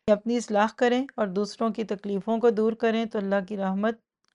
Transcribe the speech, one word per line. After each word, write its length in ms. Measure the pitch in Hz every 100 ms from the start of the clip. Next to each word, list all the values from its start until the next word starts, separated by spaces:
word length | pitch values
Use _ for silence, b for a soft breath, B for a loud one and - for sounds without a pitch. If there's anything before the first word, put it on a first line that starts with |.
| -
अपनी 280 | 208 226 240
इस्लाह 320 | 226 208 214 -
करें 280 | 247 247 269 -
और 120 | 208
दूसरों 420 | 185 202 - 226
की 120 | 214 214
तकलीफ़ों 540 | 202 202 196 190 226
को 120 | 233
दूर 200 | 208 220 226
करें 320 | 233 220 226
तो 120 | 220
अल्लाह 220 | 196 196
की 140 | 190 208
रहमत 460 | 196 190 214 233 _ _ _